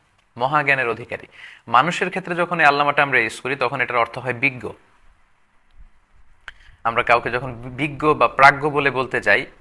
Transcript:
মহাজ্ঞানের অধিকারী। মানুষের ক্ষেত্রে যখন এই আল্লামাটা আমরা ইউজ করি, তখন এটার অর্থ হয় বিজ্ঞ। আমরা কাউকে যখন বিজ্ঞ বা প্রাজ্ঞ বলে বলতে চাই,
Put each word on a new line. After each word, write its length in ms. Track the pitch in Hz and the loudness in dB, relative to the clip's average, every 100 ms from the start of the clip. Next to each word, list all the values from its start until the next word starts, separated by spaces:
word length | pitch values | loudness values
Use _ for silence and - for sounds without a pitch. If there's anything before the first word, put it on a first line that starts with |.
| _ _ _ - | _ _ _ -4
মহাজ্ঞানের 520 | 127 151 143 135 120 | -2 0 0 0 -2
অধিকারী। 380 | 110 123 98 - - - - - | -4 -8 -12 -14 -20 -20 -20 0
মানুষের 400 | 117 151 175 185 | 2 2 -2 -4
ক্ষেত্রে 260 | - 180 | -4 -6
যখন 260 | 170 170 170 | -4 -2 2
এই 60 | 151 | 4
আল্লামাটা 360 | 143 147 143 | 4 2 2
আমরা 160 | 143 127 | 2 2
ইউজ 220 | 110 - | 0 -4
করি, 160 | 123 143 | -6 -4
তখন 240 | 120 135 | -2 -2
এটার 160 | 120 120 | -2 0
অর্থ 220 | 117 - | -2 -2
হয় 160 | 123 | -8
বিজ্ঞ। 340 | 120 135 127 101 98 _ _ - _ _ _ _ _ _ - - _ _ _ - _ - - - - | -2 -4 -4 -10 -14 _ _ -20 _ _ _ _ _ _ -20 -20 _ _ _ -20 _ -20 -20 -20 -8
আমরা 180 | 117 117 | -4 -2
কাউকে 280 | 120 120 123 | 2 2 2
যখন 240 | 123 131 | -6 -6
বিজ্ঞ 600 | 113 127 127 147 135 151 | -12 -14 -8 -6 -2 0
বা 140 | 147 120 | 2 2
প্রাজ্ঞ 420 | - 143 139 151 | 6 6 6 0
বলে 200 | 139 139 | 0 0
বলতে 300 | 127 123 127 | -2 -2 -2
চাই, 260 | 104 101 - - | 2 2 0 -14